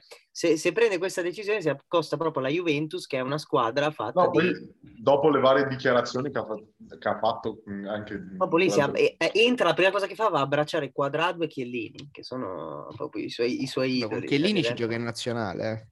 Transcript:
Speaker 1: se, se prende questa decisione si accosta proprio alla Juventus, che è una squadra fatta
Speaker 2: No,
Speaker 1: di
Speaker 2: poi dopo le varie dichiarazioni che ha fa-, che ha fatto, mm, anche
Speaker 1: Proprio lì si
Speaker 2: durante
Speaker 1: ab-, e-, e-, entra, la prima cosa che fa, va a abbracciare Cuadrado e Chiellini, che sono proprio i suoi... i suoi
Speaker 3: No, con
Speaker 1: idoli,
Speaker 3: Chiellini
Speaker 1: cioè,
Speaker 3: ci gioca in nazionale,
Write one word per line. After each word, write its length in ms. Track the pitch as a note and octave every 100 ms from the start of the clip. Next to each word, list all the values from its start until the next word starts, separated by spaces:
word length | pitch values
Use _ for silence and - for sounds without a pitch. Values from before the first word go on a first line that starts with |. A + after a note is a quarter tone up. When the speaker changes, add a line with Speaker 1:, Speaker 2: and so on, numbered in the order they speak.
| - - _
Speaker 1:
se, 240 | - E3+ D#3
se 160 | F3+
prende 260 | E3+ A3+ F#3
questa 240 | F#3 -
decisione 380 | F3 E3+ G3+ G#3+
si 60 | D#3
accosta 480 | C3+ _ E3+ D#3 C#3+
proprio 260 | D#3+ D#3 C3
alla 80 |
Juventus, 520 | D#3+ F3 D3 D#3 F3+ -
che 100 | C3
è 20 |
una 180 | B2+ D3
squadra 540 | - D3 A2+ C3 D3
fatta 300 | D3 A2 F3
Speaker 2:
No, 60 | F3
Speaker 1:
di 80 | D3
Speaker 2:
poi 380 | F3 - - -
dopo 500 | - - A2 - D#3
le 120 | C#3+
varie 260 | G#2 C3+ C3+
dichiarazioni 640 | B2+ C3 B2 A#2 B2 C#3+
che 60 | B2
ha 60 | G#2
fa-, 180 | G#2+ - _ A2 -
che 120 | A2
ha 100 | G2+
fatto, 420 | A2+ A2+ A#2 G2+ -
mm, 160 | G2 G2
anche 300 | G#2+ G#2 G2+ - -
Speaker 1:
Proprio 220 | F#3 D#3+
lì 100 | F#3
si 60 | D3+
Speaker 2:
durante 220 | C#3+ -
Speaker 1:
ab-, 160 | D3 -
e-, 120 | E3
e-, 80 | G3
entra, 240 | A#3 B3 F3+
la 60 |
prima 180 | D#3+ F#3
cosa 160 | G3 F#3+
che 80 | -
fa, 140 | G#3+
va 100 | D#3+
a 40 |
abbracciare 500 | C3+ C#3+ D3+ E3 C#3
Cuadrado 500 | - C#3+ D3+ E3+ F3
e 40 | D#3+
Chiellini, 600 | - B2 A#2+ G#2+ C#3+ -
che 140 | -
sono 640 | - B2+ G#2+ F2 D#2+ D2 - -
proprio 260 | B2+ G#2+ -
i 40 |
suoi... 340 | - A#2+ D3
i 40 | C3+
suoi 320 | - C3 B2+
Speaker 3:
No, 80 | A2+
con 80 | G#2+
Speaker 1:
idoli, 120 | -
Speaker 3:
Chiellini 340 | C#3 F3+ G3+
Speaker 1:
cioè, 100 | A#2+
Speaker 3:
ci 60 | A#2+
gioca 140 | A#2 A2+
in 80 |
nazionale, 840 | A#2 A2+ - A#2 G#2+ F2+ G#2+ A2 -